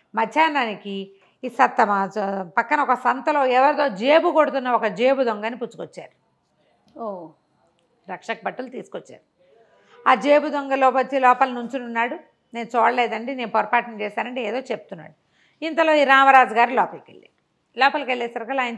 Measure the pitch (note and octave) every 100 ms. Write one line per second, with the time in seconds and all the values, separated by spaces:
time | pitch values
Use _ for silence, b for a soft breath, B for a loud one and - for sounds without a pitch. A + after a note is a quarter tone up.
0 | b G#3+ A3 C#4+ D#4+ D4 A#3 G#3 G#3 G3
1 | G3 b b b B3+ A#3 B3+ - G#3+ G3+
2 | G3 G#3+ G3 G3 F3+ - A#3 D4 C4 B3
3 | B3 B3+ D#4 D4 C4 B3+ C4+ D4 C#4+ F#3+
4 | B3 D#4 F4 D#4 D4 C4+ B3 A#3+ A#3 F#3
5 | B3 C4+ B3 G#3 G#3+ B3 A#3+ - E3 -
6 | D3+ _ _ _ _ _ _ _ _ -
7 | A3+ F#3+ D#3+ D#3 _ _ _ _ _ _
8 | - F3+ - A3 G3 F#3+ B3+ B3+ F#3 F3+
9 | - - _ _ _ _ _ _ b b
10 | - B3+ A#3+ D4 D4 C#4+ C#4 C4+ C4+ C4
11 | C4 C4+ B3+ B3 C4+ A#3+ A#3 C4 A#3+ A#3
12 | A#3+ D#4 - _ _ A#3 A#3 A#3+ B3 B3
13 | A#3+ A3 A#3 C4+ A3+ A3 G#3 A#3+ A#3 G#3+
14 | G#3 G#3 A3 B3+ A3+ A#3+ C4 A3 - F3
15 | D#3 _ _ _ _ - D#4+ D#4+ D#4+ D4+
16 | C4+ C4+ C4+ C4 B3 A3 A#3+ B3 F3 D3+
17 | - - _ _ _ _ _ - C4+ D4+
18 | B3+ B3 A#3+ A#3+ A3+ C4+ B3